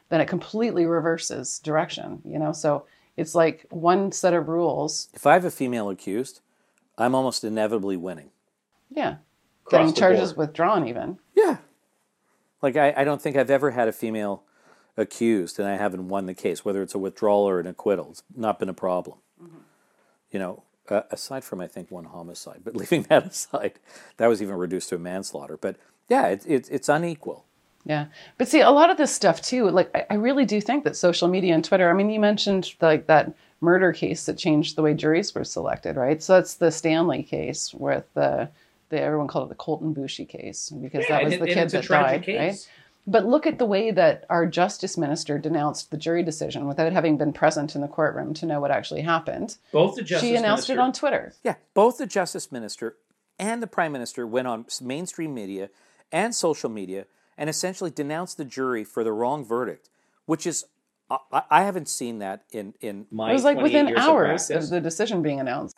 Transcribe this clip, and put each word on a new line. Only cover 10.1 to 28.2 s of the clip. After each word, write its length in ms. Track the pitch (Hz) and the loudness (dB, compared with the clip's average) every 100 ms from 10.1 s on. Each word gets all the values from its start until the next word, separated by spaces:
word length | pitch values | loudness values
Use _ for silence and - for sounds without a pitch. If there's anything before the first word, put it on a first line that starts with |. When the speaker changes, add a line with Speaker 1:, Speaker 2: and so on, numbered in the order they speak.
| - 175 | 4 2
Speaker 2:
board. 140 | 147 156 | -4 -4
Speaker 1:
withdrawn 400 | 156 180 208 127 | 0 2 2 0
even. 320 | 117 - 190 _ - | -6 -10 -12 _ 2
Speaker 2:
Yeah. 220 | 415 240 _ _ _ _ _ _ _ _ _ _ | 2 2 _ _ _ _ _ _ _ _ _ _
Like, 120 | 139 143 | 0 4
I, 180 | 147 139 | 4 4
I 60 | |
don't 180 | 143 143 | 0 0
think 160 | 151 139 | -2 0
I've 140 | 123 | 2
ever 200 | 139 143 | 2 2
had 160 | 123 113 | 0 0
a 40 | |
female 500 | - 113 110 104 98 _ _ _ _ _ - | -2 -6 -4 -4 -6 _ _ _ _ _ -6
accused 600 | 104 - 117 107 85 - | -6 0 2 2 -2 -4
and 100 | 101 | -4
I 100 | 98 | -2
haven't 320 | 104 92 92 | -2 -4 -6
won 160 | 98 92 | -6 -6
the 80 | |
case, 320 | 92 101 80 104 | -4 -4 -4 -4
whether 160 | 98 | -4
it's 120 | 95 | -4
a 60 | 101 | -6
withdrawal 480 | 95 - 107 101 101 | -6 -2 2 4 4
or 120 | 90 | 0
an 80 | 87 | -4
acquittal. 420 | 90 107 92 78 | -4 -2 -2 -4
It's 120 | 78 - 127 | -16 -18 -6
not 240 | 110 101 | -4 -2
been 100 | 98 | -4
a 40 | |
problem. 460 | 85 95 90 78 - _ _ | -4 -2 -2 -4 -14 _ _
Speaker 1:
Mm-hmm. 160 | 170 - _ _ _ _ _ _ _ | -20 -20 _ _ _ _ _ _ _
Speaker 2:
You 80 | 101 | -8
know, 240 | 90 104 _ _ - | -8 -10 _ _ -4
uh, 140 | 104 - | -4 -2
aside 320 | - - 135 | -8 -10 -12
from, 180 | - 95 | -10 -10
I 60 | 87 | -10
think, 220 | - 87 | -14 -16
one 160 | 90 82 | -16 -16
homicide, 560 | 90 85 87 - - | -16 -16 -16 -18 -16
but 120 | 113 113 | -10 -8
<laughs> 60 | |
leaving 220 | - 160 | -2 0
that 220 | 104 151 185 | 4 4 4
aside, 520 | - - 127 104 - _ - - - | -6 -8 -6 -6 -10 _ -20 -14 2
that 100 | 117 | 2
was 140 | 107 | 2
even 140 | 101 95 | -2 -4
reduced 340 | 87 90 - | -4 -4 -6
to 60 | 87 | -8
a 40 | |
manslaughter. 580 | 90 92 98 - 71 78 | -6 -8 -8 -12 -12 -8
But 200 | 101 92 _ _ - | -8 -8 _ _ 0
yeah, 180 | 254 101 | 2 2
it, 160 | 98 - | 0 0
it, 220 | 135 123 | -2 -2
it's 200 | 143 - | -4 0
unequal. 560 | 151 170 160 - 76 _ _ _ _ - | 0 0 -8 -12 -14 _ _ _ _ -6
Speaker 1:
Yeah. 220 | 151 151 - | -4 -6 -14